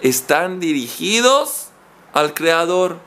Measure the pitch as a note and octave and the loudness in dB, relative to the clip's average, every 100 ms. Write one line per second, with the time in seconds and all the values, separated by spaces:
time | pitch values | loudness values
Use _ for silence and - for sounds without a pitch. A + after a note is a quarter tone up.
0 | C3 B2+ - D3+ F3+ F#3 E3 D3 A#2 - | 0 0 0 0 0 -4 -2 -2 -4 -6
1 | F3+ A3 B3 C#4 D4+ - - - - - | -2 2 4 2 0 -6 -12 -20 -20 -20
2 | - C#3+ D3+ D3+ E3 E3 E3+ F3+ F3+ E3+ | -6 -2 -2 0 0 2 2 0 0 -4